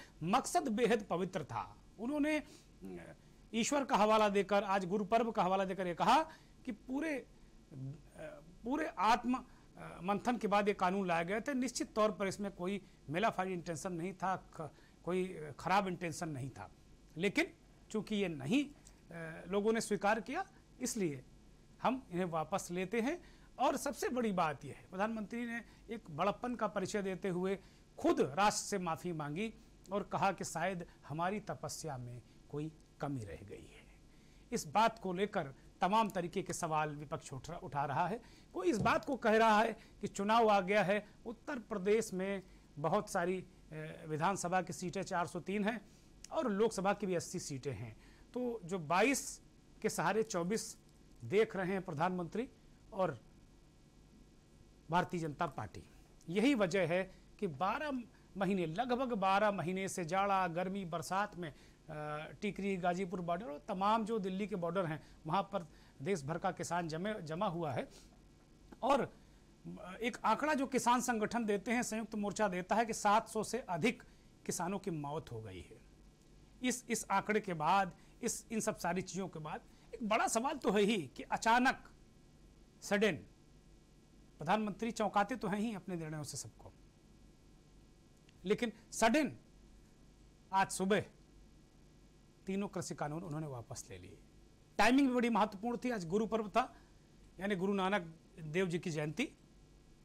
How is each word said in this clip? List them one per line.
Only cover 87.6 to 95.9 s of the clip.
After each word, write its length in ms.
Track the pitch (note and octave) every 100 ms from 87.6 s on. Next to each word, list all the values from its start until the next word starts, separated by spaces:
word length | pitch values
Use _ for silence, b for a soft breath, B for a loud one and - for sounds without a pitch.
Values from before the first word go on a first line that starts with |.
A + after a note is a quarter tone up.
| - - - - - - - -
लेकिन 280 | F3+ G3+ A#3 - B
सडन 400 | - A3+ D4 C4 A#2 - - - - - - - - - - -
आज 180 | F#3+ F#3+
सुबह 300 | - F#3+ E3+ - - - - - - - - - - - - - - -
तीनों 220 | G3 G3+
कृषि 260 | F#3 E3
कानून 280 | D#3+ D3 D3+
उन्होंने 240 | F#3 D3 D#3
वापस 400 | B2+ A2+ A#2 -
ले 80 | F#2
लिए। 200 | F#2 - - - - - - -
Timing 300 | G#3 C4 C#4
भी 60 |
बड़ी 160 | B3 A#3+
महत्वपूर्ण 480 | A3 G#3+ G3 A#3 A#3
थी, 60 | B3+